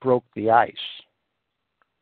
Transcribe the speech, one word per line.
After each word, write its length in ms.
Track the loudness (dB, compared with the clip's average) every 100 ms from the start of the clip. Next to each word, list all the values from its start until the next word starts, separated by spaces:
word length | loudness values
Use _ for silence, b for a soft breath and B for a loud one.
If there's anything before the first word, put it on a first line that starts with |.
broke 240 | -2 -2 -2
the 160 | -6 2
ice. 220 | 2 2 -4 -16 -18 -20 _ _ _ _ _ _ _ _ _